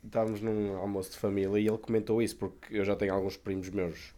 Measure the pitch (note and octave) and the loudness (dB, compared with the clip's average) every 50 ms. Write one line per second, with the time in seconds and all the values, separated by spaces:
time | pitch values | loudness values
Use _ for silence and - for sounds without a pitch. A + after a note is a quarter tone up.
0 | - A2 - A2+ A2+ A2 A2 G#2 G#2+ A2+ G#2+ G#2+ G#2 G2+ G2 F#2 F#2 G2+ G2+ G2 | -16 -4 0 0 0 0 0 -2 0 0 0 2 0 0 -2 -2 -4 -2 -2 -2
1 | F#2 - - - - G#2 G2+ G2 G2 F#2+ G2+ G#2 G#2+ G#2+ G#2+ A2+ - - A2+ A2 | -4 -6 -8 -2 -2 0 2 2 2 4 4 4 4 4 2 0 -2 0 0 2
2 | G#2 - A2 A2+ A#2+ - - - G2+ F#2+ - - - - A2 G#2 G2 G2+ G2+ F#2+ | 2 4 2 2 2 0 -2 -4 -6 -6 -6 -10 -14 -4 0 0 2 2 2 2
3 | G#2 G2 F#2+ G2 F#2+ G2 F#2+ - - G2+ F#2+ F#2+ F#2 F#2 F#2 G2+ F2+ E2+ E2 - | 2 2 2 2 2 0 -4 -6 -6 -4 -4 -4 -4 -4 -2 -2 -2 -2 -4 -8
4 | - - - | -14 -18 -20